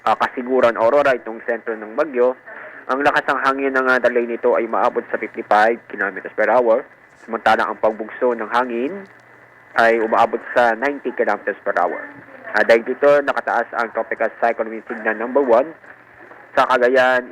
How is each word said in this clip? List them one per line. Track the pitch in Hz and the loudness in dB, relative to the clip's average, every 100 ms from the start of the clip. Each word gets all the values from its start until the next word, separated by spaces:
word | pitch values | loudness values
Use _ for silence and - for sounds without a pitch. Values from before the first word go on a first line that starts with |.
ah, | - 107 | -2 -2
Kasiguran, | 117 - 123 127 120 110 | -2 -4 -2 2 2 2
Aurora, | 113 143 143 | 2 4 2
itong | 127 113 113 | 0 -4 -12
sentro | - 117 117 110 | -8 -6 -6 -8
ng | 107 | -8
bagyo. | 113 156 123 123 127 - - - - - | -6 -4 0 0 0 -12 -20 -18 -20 -8
Ang | 131 | -2
lakas | 147 147 143 | 0 0 -2
ng | 139 | 0
hangin | 131 135 139 135 | 0 0 0 0
ng, | |
ah, | 131 127 | 2 2
daloy | 120 120 | 2 0
nito | 120 117 123 104 | -2 -2 0 0
ay | |
maabot | 113 110 120 120 113 | 0 0 0 -2 -6
sa | 117 | -8
fifty-five | 110 - - 104 110 117 _ | -8 -10 0 4 4 0 _
kilometers | 104 98 98 - | -6 -6 -6 -12
per | - 107 | -2 2
hour. | 117 120 113 - - _ _ | 2 4 0 0 -20 _ _
Samantala, | - 113 110 113 107 | -10 -4 0 0 0
ang | 107 | -2
pagbugso | 110 110 110 - 127 | -2 -2 -10 -4 -2
ng | 117 107 | -2 -2
hangin | 117 127 117 131 196 196 - - - - - - - | -2 -2 -4 -6 -8 -16 -20 -20 -20 -20 -20 -8 2
ay | 117 117 | 4 4
umaabot | 110 110 117 117 - - | 2 2 2 0 -2 2
sa | 120 | 2
ninety | 113 135 143 127 | 2 -4 -4 -8
kilometers | 117 110 104 104 101 | -2 -2 0 -4 -6
per | - 95 | -4 0
hour. | 87 - - - - - - 104 | -2 -2 -12 -18 -20 -20 -6 -2
Ah, | |
dahil | 107 117 | 4 4
dito, | 117 127 143 143 139 | 2 0 4 4 2
nakataas | 123 117 104 117 - | -4 -2 -2 -2 -4
ang | 117 | -4
Tropical | 113 110 107 113 - | -4 -6 -4 -6 -2
Cyclone | 117 113 110 113 | -2 -2 -6 -8
Insignia | - 117 110 | -10 -6 -4
number | 107 113 127 | -4 0 0
one | 135 113 147 165 - - - - - - - - | 4 2 2 -8 -20 -20 -20 -20 -20 -20 -6 0
sa | |
Cagayan, | 127 127 123 131 127 127 123 | 2 2 4 4 4 2 -2